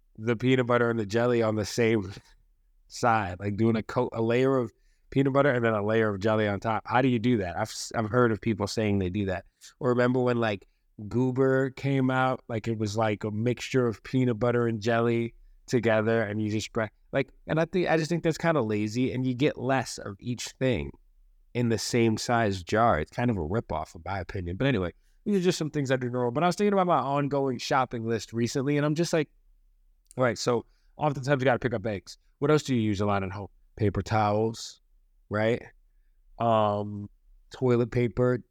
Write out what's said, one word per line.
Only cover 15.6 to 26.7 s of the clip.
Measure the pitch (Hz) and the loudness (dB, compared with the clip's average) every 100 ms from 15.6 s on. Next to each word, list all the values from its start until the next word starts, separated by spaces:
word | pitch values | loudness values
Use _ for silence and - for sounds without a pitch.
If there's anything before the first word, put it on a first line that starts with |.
| - | -2
together, | 127 113 110 107 113 | 0 4 2 4 2
and | 104 104 | 0 -2
you | 107 | -2
just | 107 - | -2 -4
spread, | - 107 - _ | -6 -6 -8 _
like, | 139 139 _ - | -4 -4 _ -4
and | 156 | -2
I | 165 | 0
think, | 185 175 | -2 0
I | 160 | 0
just | 156 | 0
think | 170 | -2
that's | 170 156 | 0 0
kinda | 170 156 | 0 0
lazy, | 110 107 107 110 131 | 2 0 0 0 -2
and | 120 131 | 0 -2
you | |
get | 123 143 - | 0 0 0
less | 123 135 120 - | -2 -2 -2 -8
of | - 101 | -12 -10
each | 120 123 - - | -8 -8 -8 -4
thing | 131 107 69 - _ _ _ _ _ | -2 0 -4 -10 _ _ _ _ _
in | 120 120 | -2 0
the | 110 | 0
same | - 123 113 107 | 0 2 2 2
size | - 120 113 95 | 0 0 0 -2
jar. | 85 107 117 82 | -2 2 4 2
It's | 78 | -2
kind | - 123 | -2 -2
of | 104 | -2
a | |
ripoff, | 78 107 - 80 78 | -2 -4 -4 -6 -8
in | 87 82 | -12 -10
my | 98 | -8
opinion. | 87 104 87 90 | -8 -8 -8 -2
But | 135 | 0
anyway, | 120 87 - _ _ | 0 -2 -6 _ _
these | - 202 | -2 0
are | |
just | 175 165 | 0 0
some | 156 | -2
things | 151 135 | -4 -2
I | 131 | -2
do | 123 | -2
normal. | 123 123 | -2 -2
But | 120 | 0
I | 175 | 0
was | 170 | 2
thinking | 208 | 2